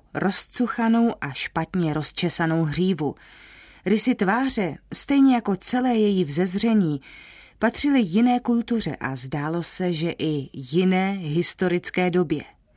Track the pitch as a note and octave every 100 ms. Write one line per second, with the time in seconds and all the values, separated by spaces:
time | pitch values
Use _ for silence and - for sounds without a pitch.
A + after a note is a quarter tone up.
0 | _ - F3+ F#3+ - - A#3+ - A3+ A3+
1 | A#3 - C#3+ C3 - - E3 F#3 E3 D3+
2 | D3 - F3 - E3 D#3+ D#3+ C#3+ F#3 E3
3 | D3 - - - - - - - F#3 G#3+
4 | B3+ B3+ F#3+ A3+ C4+ A#3 F3+ C#3 - -
5 | - C#4 C4+ B3 - - - B3+ B3+ A3+
6 | G#3+ F#3+ D#3+ C#3+ F#3 F#3+ A#3 A3 E3+ C#3+
7 | - - - - - - A3 A3+ D4 C#4
8 | G3 F#3 B3 B3 B3 A#3 A3+ A#3 E3 -
9 | - C3 C3 D3 D3 E3+ D#3+ - F3+ D#3+
10 | E3 - D#3 D3+ C3+ - B2+ D#3+ F#3+ F#3
11 | F#3+ G3 D#3+ D#3 F3 - F#3 F3 - -
12 | F3+ F3 D#3+ D3 - _ _